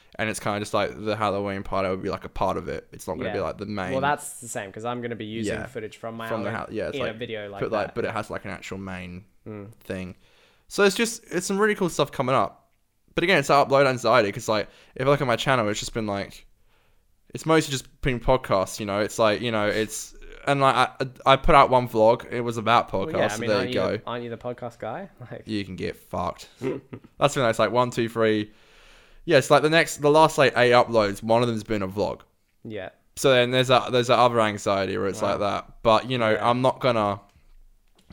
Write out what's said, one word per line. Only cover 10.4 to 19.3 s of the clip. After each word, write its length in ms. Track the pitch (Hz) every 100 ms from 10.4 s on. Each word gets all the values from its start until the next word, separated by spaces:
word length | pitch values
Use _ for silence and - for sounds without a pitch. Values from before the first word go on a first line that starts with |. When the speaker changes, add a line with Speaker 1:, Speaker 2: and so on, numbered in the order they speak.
| _ _ _
Speaker 1:
So 140 | -
it's 100 | 202 190
just, 280 | 226 - -
it's 140 | 175 -
some 120 | 196
really 160 | 214
cool 140 | 208 180
stuff 240 | - 143
coming 220 | - 127
up. 360 | 131 101 - _ _ _ _ _
But 100 | -
again, 140 | 175 180
it's 100 | 139
that 180 | 143 139
upload 180 | 135 139
anxiety, 440 | 127 117 123 101
'cause, 180 | 110 113
like, 200 | 107 - - -
if 120 | - 131
I 40 |
look 120 | 143
at 40 | 135
my 100 | 113
channel, 300 | - 131 107
it's 100 | 107
just 140 | -
been, 120 | 120 107
like, 400 | 101 98 - - _ _ _ _ _ _ _ _
it's 140 | - 156
mostly 260 | 160 151
just 280 | 135 - _
been 180 | 151 123
podcasts, 580 | - 131 - 101 92 -
you 80 | 104
know? 140 | 101
It's 180 | 104 -
like, 220 | 110